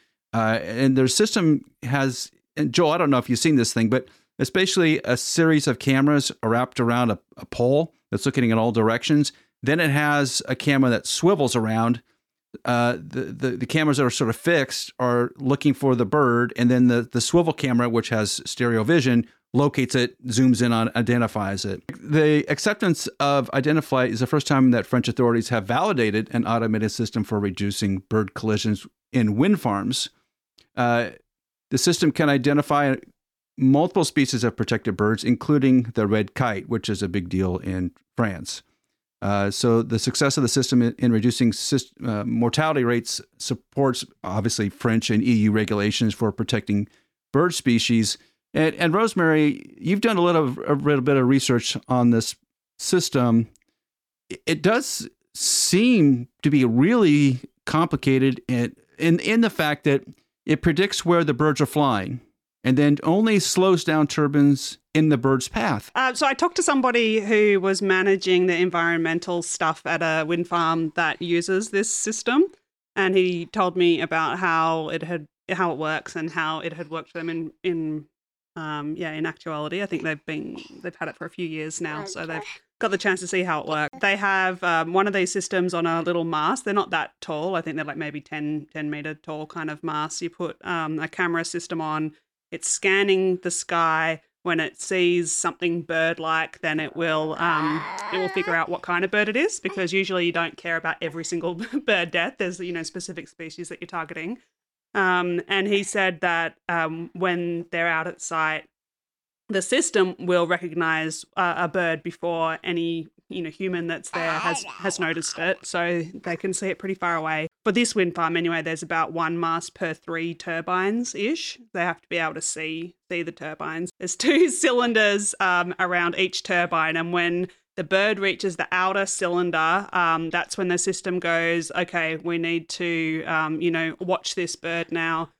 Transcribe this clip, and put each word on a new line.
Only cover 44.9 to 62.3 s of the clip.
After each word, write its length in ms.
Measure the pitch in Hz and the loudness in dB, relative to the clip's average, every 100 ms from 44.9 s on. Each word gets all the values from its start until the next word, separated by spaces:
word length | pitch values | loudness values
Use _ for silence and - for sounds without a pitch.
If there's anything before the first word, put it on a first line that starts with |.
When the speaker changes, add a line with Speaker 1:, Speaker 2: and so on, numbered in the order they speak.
| 113 - | 0 2
Speaker 1:
and 140 | 110 | 0
E 100 | 117 | 4
U 200 | 113 107 | 4 4
regulations 600 | 107 107 104 104 107 113 | 2 0 0 0 0 -2
for 180 | - 110 | 0 -2
protecting 560 | - 113 113 - 104 104 _ _ _ _ | -2 -2 -4 -2 -2 -4 _ _ _ _
bird 220 | 135 175 | 0 2
species. 640 | 160 135 117 - 117 107 - _ _ _ | 0 2 2 4 2 0 -4 _ _ _
And, 220 | 143 156 - | 0 0 0
and 180 | 170 | 0
Rosemary, 800 | 180 226 190 165 156 151 - - - | 2 0 2 2 4 2 0 -8 -8
you've 240 | 156 196 | -2 2
done 160 | 226 202 | 2 2
a 20 | |
little, 340 | 175 165 143 127 - | 4 4 2 -2 -2
a 80 | |
little 260 | 143 143 147 | 0 2 2
bit 160 | 127 139 | 4 4
of 100 | 127 | 4
research 520 | 139 - 120 - - - | 4 4 0 0 -6 -2
on 220 | 127 120 | 2 4
this 260 | 117 110 - _ _ _ - | 4 0 -8 _ _ _ -10
system. 720 | - 180 170 139 123 113 113 _ _ _ _ _ _ _ - | 0 0 2 0 4 4 2 _ _ _ _ _ _ _ -16
It, 140 | - | -10
it 180 | - 160 | -4 0
does 460 | 175 226 269 - - _ _ | 2 2 -2 -8 -10 _ _
seem 920 | - - - - 180 240 240 147 127 120 _ | -6 -2 0 2 4 6 6 6 4 0 _
to 80 | 151 | 2
be 160 | 143 127 | 4 4
really 720 | 117 160 240 190 147 143 127 - _ | 4 4 6 6 6 4 2 -4 _
complicated 760 | - 156 165 147 - 131 135 123 - | -4 0 0 0 2 4 4 0 -2
in, 280 | 127 120 - _ - | -2 -2 -6 _ -2
in, 200 | 165 170 | 2 2
in 200 | - 226 | 2 2
the 100 | 226 | 2
fact 340 | - 151 147 | 2 -2 0
that 200 | 151 139 - - _ _ | 2 2 0 -20 _ _
it 160 | - 151 | -2 0
predicts 460 | 175 151 196 - 170 | 2 2 0 0 2
where 180 | 175 | 2
the 100 | 156 | 2
birds 260 | 127 151 139 | 2 2 2
are 60 | 143 | 0
flying 540 | 151 143 107 92 123 _ | 2 2 0 -2 -8 _